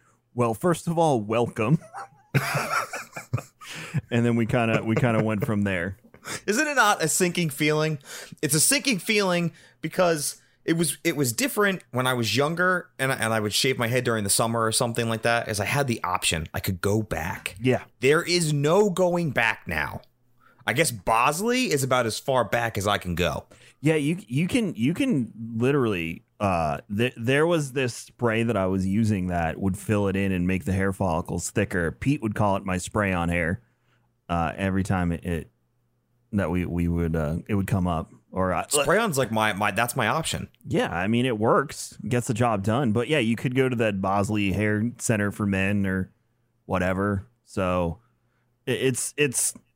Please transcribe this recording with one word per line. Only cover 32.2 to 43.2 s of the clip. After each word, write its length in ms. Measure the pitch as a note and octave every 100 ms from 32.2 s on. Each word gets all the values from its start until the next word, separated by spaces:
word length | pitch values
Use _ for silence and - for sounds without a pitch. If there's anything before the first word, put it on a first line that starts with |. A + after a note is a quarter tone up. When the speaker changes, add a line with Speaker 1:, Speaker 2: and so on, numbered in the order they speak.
Speaker 1:
would 120 | A2
call 220 | G2+ G#2 F#2+
it 80 |
my 140 | F#2+ F#2
spray 340 | - A2 G2
on 160 | F2+ E2+
hair, 320 | F2 D#2+ G2 _ _ _ _ _ _ -
uh, 220 | E2+ E2 -
every 260 | F#2+ F#2+
time 300 | F#2+ F#2+ F2
it, 100 | E2+ F2+
it 240 | E2 - _ _ _ _ _ _ _ -
that 180 | G2+ E2
we, 140 | F2+
we 240 | E2+ E2+ E2+
would, 260 | E2+ E2+
uh, 220 | D#2+ D2+ E2+ -
it 80 | G2+
would 100 | F#2+
come 200 | G2+ F2+
up. 240 | E2 - - _
Or 200 | F#2 F#2
I 120 | E2+ -
Speaker 2:
Spray-on's 480 | D3 C#3+ F#3+ A3+ C3+
like 120 | A2+
my, 220 | A2 G#2+
my, 180 | F#2+ G#2
that's 240 | G2 A#2+
my 140 | C3+ A2
option. 400 | D3 D#3+ - - _ -
Speaker 1:
Yeah, 240 | D#3 -
I 160 | E2+ G2
mean, 200 | A#2 B2+
it 120 | G#2+
works, 580 | A2+ F3 C#3 - - - G#2
gets 180 | A#2+ -
the 80 |
job 300 | A2 B2 G#2
done. 260 | G2+ A#2 B2+
But 140 | A2 A#2+
yeah, 120 | D3+